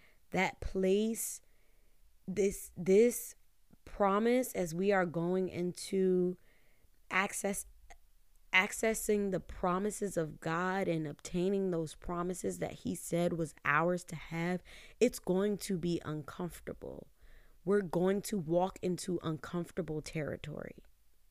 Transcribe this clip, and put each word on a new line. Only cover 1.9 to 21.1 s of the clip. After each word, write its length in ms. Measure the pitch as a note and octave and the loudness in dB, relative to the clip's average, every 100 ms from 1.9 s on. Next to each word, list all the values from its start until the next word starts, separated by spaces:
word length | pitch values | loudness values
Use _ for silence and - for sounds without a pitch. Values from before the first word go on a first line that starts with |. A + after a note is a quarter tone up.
| - - - - | -20 -20 -16 -6
this, 420 | F#3 G3+ - - - | 0 0 0 -10 -6
this 580 | F3+ F#3+ A#3+ - - - - _ - - | 6 8 8 4 -8 -14 -20 _ -20 -20
promise 680 | - - G3+ G3+ A3+ B3 A#3+ | -18 0 2 4 4 2 2
as 200 | - F3 | -2 -2
we 200 | E3+ G3 | 0 2
are 120 | G3 | 4
going 440 | F3+ E3 E3+ F#3 F#3 | 2 0 0 0 0
into 880 | D#3 F3+ - - F#3+ F#3 F#3 F3+ F#3 - - - - - - - | -2 -4 -4 -4 2 4 4 2 -2 -12 -20 -20 -20 -20 -20 -2
access, 560 | F#3 G3+ - G3 G3+ - - - - - - - - - | 0 0 -2 -4 -4 -8 -18 -20 -20 -20 -20 -20 -20 0
accessing 800 | F#3 G3+ - A3 A3 - G#3 G3+ | 2 2 0 0 0 0 0 0
the 80 | F3+ | -2
promises 760 | - - F#3 F3+ G#3 G3 G3+ F3 | -6 -2 0 0 -2 -2 -4 -2
of 240 | D#3 D#3 | -4 -4
God 460 | D#3+ E3 F#3 F#3+ F3 | -4 -2 0 0 0
and 220 | E3 D3+ | 0 -2
obtaining 600 | D#3 - F3+ F#3 G3 F#3+ | -8 -6 0 2 2 2
those 260 | E3 D#3 - | 0 -2 -6
promises 640 | - E3+ F3 F3+ G3 F3 | -6 -4 -4 -4 -4 -4
that 120 | E3+ | -6
he 220 | - - | -6 -6
said 380 | F#3 - E3+ F3 | -6 -2 2 2
was 220 | E3 D#3+ - | 0 -2 -2
ours 400 | C#3 D3 E3+ F3+ | 2 4 4 0
to 100 | - D#3 | -4 -10
have, 460 | - E3 E3+ F3+ - - - - | -6 -2 -2 -2 -6 -18 -20 2
it's 180 | B3 - | 2 4
going 380 | - F#3 G#3 G3+ | 0 2 2 0
to 180 | - F#3 | -2 -2
be 240 | F3 E3+ | 0 -2
uncomfortable. 1040 | - D3+ D3 - F3 - - - C2+ C#2 - _ - - - - | -2 -6 -8 -8 -8 -8 -12 -10 -12 -14 -16 _ -20 -20 -20 -10
We're 180 | F3 G3+ | 0 0
going 400 | F3+ E3+ F#3 G3+ | 2 2 2 2
to 160 | - G#3 | 0 -4
walk 400 | D3+ E3+ F#3+ - | 2 2 2 0
into 380 | F#3 E3+ - E3+ | -2 -2 -2 -2
uncomfortable 760 | - D#3 - F3 E3+ - E3 D#3 | -2 -4 -4 -6 -4 -6 -4 -6
territory. 760 | - D#3+ C#3 - D3 C#3+ - - - - - | -6 -6 -4 -6 -8 -8 -10 -14 -20 -20 -20